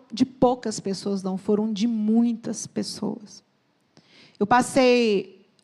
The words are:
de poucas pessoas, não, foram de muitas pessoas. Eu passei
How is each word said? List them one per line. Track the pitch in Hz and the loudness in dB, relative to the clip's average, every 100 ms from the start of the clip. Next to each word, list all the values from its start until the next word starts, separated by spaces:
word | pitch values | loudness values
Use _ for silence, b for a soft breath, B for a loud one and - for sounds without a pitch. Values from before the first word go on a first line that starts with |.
| _ | _
de | 220 262 | -2 -2
poucas | - 247 254 220 214 | 2 2 2 -4 -6
pessoas, | 196 185 202 196 | -6 -6 -6 -6
não, | 190 190 | -6 -4
foram | - 208 220 | 0 0 0
de | 196 240 | -2 -2
muitas | 220 214 226 233 226 - - - | 0 2 2 2 -2 -8 -10 -8
pessoas. | - - - 208 - - - _ _ _ _ _ b b b b - | -8 -8 -8 -8 -8 -14 -20 _ _ _ _ _ b b b b -4
Eu | 202 | 2
passei | 247 240 - 254 247 226 196 - - _ _ | 2 2 4 4 4 4 0 -2 -14 _ _